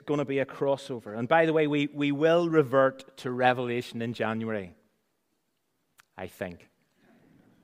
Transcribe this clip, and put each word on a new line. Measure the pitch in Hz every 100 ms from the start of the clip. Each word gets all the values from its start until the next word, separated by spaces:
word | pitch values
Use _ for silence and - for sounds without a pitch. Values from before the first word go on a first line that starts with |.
| -
gonna | 147
be | 139 139
a | 131
crossover. | - 139 - - 123 107 107
And | 120
by | 165 165
the |
way, | 160 151
we, | 147 147
we | 147 143
will | 143 160 170 170
revert | 160 131 135 135 135 - -
to | 131
Revelation | 123 127 127 123 120 - 120
in | 117
January, | 113 110 110 113 107 92 - _ _ _ _ _ _ _ _ _ _ _ _ _ -
I | 92
think. | - 92 85 _ _ _ _ _ _ _ _ _ _